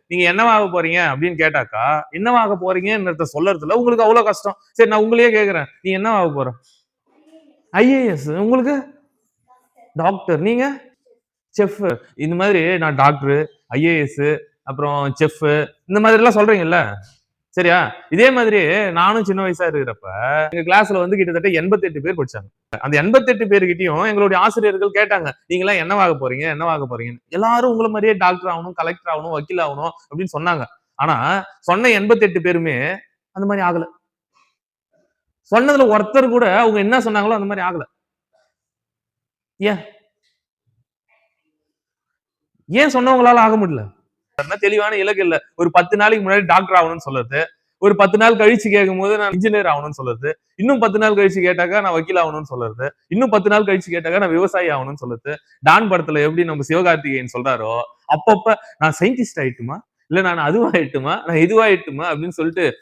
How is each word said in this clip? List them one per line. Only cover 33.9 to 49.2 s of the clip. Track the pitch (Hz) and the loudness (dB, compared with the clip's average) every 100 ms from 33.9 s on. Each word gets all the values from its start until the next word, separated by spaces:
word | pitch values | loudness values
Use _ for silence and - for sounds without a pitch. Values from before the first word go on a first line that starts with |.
| - _ _ _ _ _ _ _ _ _ _ _ _ _ _ _ 220 | -12 _ _ _ _ _ _ _ _ _ _ _ _ _ _ _ 0
சொன்னதுல | 277 277 240 208 | 2 4 4 2
ஒருத்தர் | 208 269 262 | 2 2 2
கூட | 240 220 196 | 2 2 2
அவங்க | 226 208 | 2 0
என்ன | 202 254 | 2 2
சொன்னாங்களோ | 220 208 208 | 0 -2 -2
அந்த | 220 | -2
மாதிரி | 196 196 180 | -4 -6 -6
ஆகல. | 170 - _ _ _ _ _ _ _ _ _ _ _ _ _ _ _ _ - | -6 -12 _ _ _ _ _ _ _ _ _ _ _ _ _ _ _ _ -6
ஏன்? | 202 185 - _ _ _ _ _ _ _ _ _ _ _ _ _ _ _ 311 _ _ _ _ _ _ _ _ _ _ _ - | -4 -4 -8 _ _ _ _ _ _ _ _ _ _ _ _ _ _ _ _ _ _ _ _ _ _ _ _ _ _ _ -4
ஏன் | 214 302 | 0 2
சொன்னவங்களால | 254 254 254 240 | 2 2 4 6
ஆக | 240 220 220 | 6 6 4
முடியல? | 185 131 101 - _ _ _ - 147 196 | 0 -2 -8 -16 _ _ _ -10 -8 -2
தெளிவான | 202 208 208 208 | 0 0 0 -2
இலக்கு | 196 196 | -2 0
இல்ல. | 180 156 - - | 0 -2 -4 -4
ஒரு | 170 | 2
பத்து | 180 175 208 | 2 2 2
நாளைக்கு | 208 220 190 | 2 2 0
முன்னாடி | 202 170 | 0 4
டாக்டர் | 175 185 180 | 2 4 2
ஆகணும்னு | 165 165 | 2 -2
சொல்றது, | 139 135 120 143 165 _ _ _ | -6 -6 -4 -4 -6 _ _ _
ஒரு | 202 202 | 2 4
பத்து | 196 214 | 2 4
நாள் | 226 220 | 4 4
கழிச்சு | 214 226 214 | 4 4 2
கேட்கும் | 202 190 185 | 2 2 0
போது, | 196 | -2
"நான் | 214 | -2